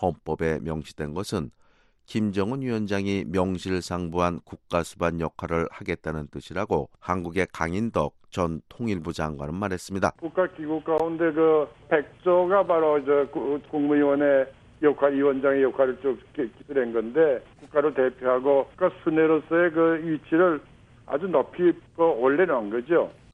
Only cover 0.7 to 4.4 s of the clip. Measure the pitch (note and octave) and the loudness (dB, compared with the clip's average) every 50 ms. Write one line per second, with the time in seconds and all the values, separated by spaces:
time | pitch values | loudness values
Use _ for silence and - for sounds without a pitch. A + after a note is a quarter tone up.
0.7 | D#2 D#2 C#2+ - - - D#2 D2+ D2+ F2 G#2 - - G2 D2 B1+ - _ _ _ | -6 -6 -8 -10 -10 -10 -10 -8 -6 -8 -6 -4 -4 -4 -4 -6 -10 _ _ _
1.7 | _ _ _ _ _ _ _ - - A#2 G#2+ G#2 F#2 G2+ F#2+ G#2 C3 C#3 C3 B2+ | _ _ _ _ _ _ _ -8 -4 -2 -2 -2 0 -2 -2 -2 -4 -4 -4 -4
2.7 | A#2 A2 G#2+ F#2+ G2+ G2 G2 G2 G2 G2 C#2+ A#1+ E2+ F#2+ F2+ F#2+ F#2 F2 - F#2+ | -4 -2 -2 -2 -2 -2 0 0 -2 -2 -2 -2 0 0 0 0 -2 -4 -4 -2
3.7 | F#2 F2+ E2+ - F2+ F2 F2+ E2+ D#2+ F2 F2 F2 F2 E2 | -2 -2 -4 -4 -6 -6 -4 -4 -2 0 0 0 0 -4